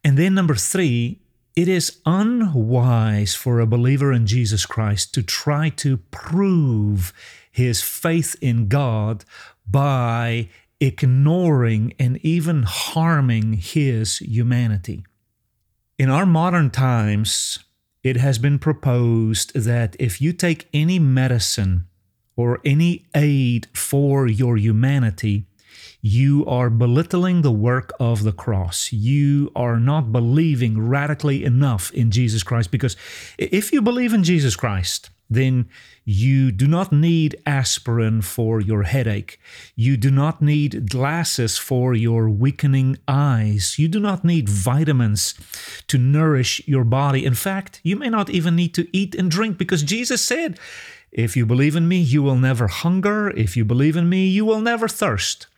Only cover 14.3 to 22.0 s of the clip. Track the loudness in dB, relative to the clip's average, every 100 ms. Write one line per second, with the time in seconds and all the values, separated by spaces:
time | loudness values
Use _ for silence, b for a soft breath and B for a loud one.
14.3 | -2 0 0 0 -2 -4 -12 -14 _ _
15.3 | _ _ _ _ _ _ -2 2 2 4
16.3 | 4 4 2 2 2 2 2 2 0 -2
17.3 | -4 -6 -10 _ _ _ _ -2 0 0
18.3 | 2 0 0 -2 -2 0 2 2 2 0
19.3 | -2 -4 -4 -2 0 -2 -4 -6 -2 -2
20.3 | 0 -2 -2 -4 -2 0 2 2 2 2
21.3 | 0 -2 -2 0 0 -4 _